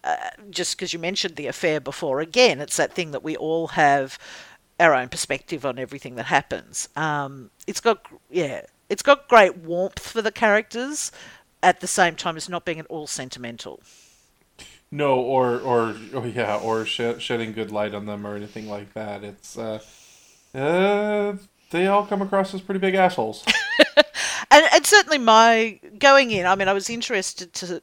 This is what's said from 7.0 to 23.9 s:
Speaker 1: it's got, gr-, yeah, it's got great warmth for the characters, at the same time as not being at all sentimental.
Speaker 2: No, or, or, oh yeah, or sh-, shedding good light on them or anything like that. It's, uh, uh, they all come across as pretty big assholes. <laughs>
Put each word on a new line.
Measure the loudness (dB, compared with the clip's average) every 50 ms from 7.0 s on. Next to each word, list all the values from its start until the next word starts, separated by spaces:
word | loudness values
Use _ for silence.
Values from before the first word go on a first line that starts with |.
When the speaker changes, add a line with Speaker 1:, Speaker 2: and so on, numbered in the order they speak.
| -4 -2 -2 -4 -4 -6 -10 -16 -20 -20 _ _ -12
Speaker 1:
it's | -10 -10 -2
got, | 0 0 0 0 _
gr-, | -20 -20 -20 _ _
yeah, | -4 -4 -4 -4 -6 -10 -12 -16 _ _ _ _
it's | -6 -2
got | 4 4 4 4 4 _
great | 8 8 8 6 2
warmth | -4 -8 -6 -4 -4 -4 -4 -6 -12 -14
for | -8 -8 -4
the | -4 -4
characters, | -2 0 2 2 2 2 0 _ -8 -8 -8 -8 -8 -8 -8 -10 -12 -16 -20 -20 -20 -20 _ _ _ _ 2
at | 2 2 2
the | -2
same | -6 0 2 2 2 0
time | -4 -6 -6 -6
as | -6 -10 -10
not | -10 -8 _
being | -8 -10 -10
at | -10
all | -12 -12 -12 -10
sentimental. | -10 -10 -10 -10 -12 -14 -14 -14 -14 -14 -14 -16 -16 -16 -18 _ _ -20 _ _ _ _ _ _ _ _ _ _ _ _ _ -20 -20 -20 _ _ _
Speaker 2:
No, | -4 -2 2 2 2 2
or, | 2 2 2 2 4 2 2 0
or, | 0 2 2 2 2 2 -2 -8 -12 -10
oh | -8 -6 -6
yeah, | -4 -2 -2 -2 0 -2
or | -2 0 0 0 0 -2
sh-, | -4 -4 -2 -2 -2 -2 -4
shedding | -4 -4 -4 -4 -4 -6
good | -6 -8 -8 -6
light | -4 -4 -4 -4 -4
on | -8 -8
them | -8 -10 -8 -8
or | -8 -8
anything | -10 -10 -12 -12 -14 -12 -10
like | -10 -12 -12 -12 _
that. | -10 -10 -10 -10 -10
It's, | -12 -14 -16 _ _ -18 -12
uh, | -10 -8 -8 -8 -10 -12 -18 -20 -20 -20 -20 -20 _ _ _ _ _ _ _ _
uh, | -4 -2 0 2 2 2 2 2 0 -2 -2 -2 -2 -4 -4 -6 -8 -14 _ _ _ _ _
they | -4 -2 0
all | 2 2 2 2
come | 0 -4 -4
across | -2 0 0 0 0 -2
as | -4 -12
pretty | -8 -6 -4 -2
big | 0 0 2
assholes. | 4 4 2 2 0 -4 -4 -6 -6 -2 -2
<laughs> | -2 -2 -2 -4 -4 -4 -4 0